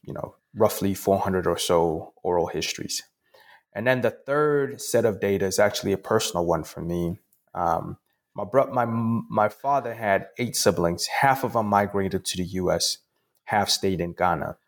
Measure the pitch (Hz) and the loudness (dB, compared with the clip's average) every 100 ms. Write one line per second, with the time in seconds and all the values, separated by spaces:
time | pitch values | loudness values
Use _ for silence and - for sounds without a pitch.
0 | - - - _ _ 101 107 - 98 95 | -12 -10 -10 _ _ 2 2 4 -2 0
1 | - 98 101 92 87 85 - 85 85 80 | 2 2 2 0 0 -2 2 4 4 0
2 | - _ 90 90 78 80 - - - - | -8 _ -2 0 0 -2 -6 -6 -8 -8
3 | - _ _ - - - _ 104 120 131 | -10 _ _ -20 -20 -20 _ -4 0 2
4 | 117 - - 143 151 147 131 123 - 120 | 0 -2 -4 0 2 2 0 -6 0 2
5 | 113 95 101 98 95 92 104 - 101 95 | 2 0 0 0 0 2 2 2 -2 -2
6 | - 110 - 87 85 82 78 - 82 87 | 0 0 0 -2 0 0 -2 -10 -6 -2
7 | 85 87 _ _ _ 90 85 82 82 - | -2 -6 _ _ _ -4 0 0 -4 -14
8 | _ _ _ - 101 135 135 127 117 113 | _ _ _ -12 -2 0 2 0 0 0
9 | 113 113 - 107 104 - 135 143 123 117 | 0 -2 -2 0 0 0 -2 -2 -2 -4
10 | 107 98 - - 120 - 110 87 85 87 | 0 0 0 -6 -4 2 2 4 0 0
11 | - - 135 127 123 117 107 101 101 101 | -4 2 2 2 0 0 2 2 2 0
12 | 98 92 - 90 87 90 90 85 - - | -2 -2 -4 -6 -4 -2 0 0 0 -4
13 | _ _ _ _ - 107 101 - 98 87 | _ _ _ _ -2 0 0 0 0 -2
14 | 87 85 90 85 - - | -4 0 0 0 -4 -10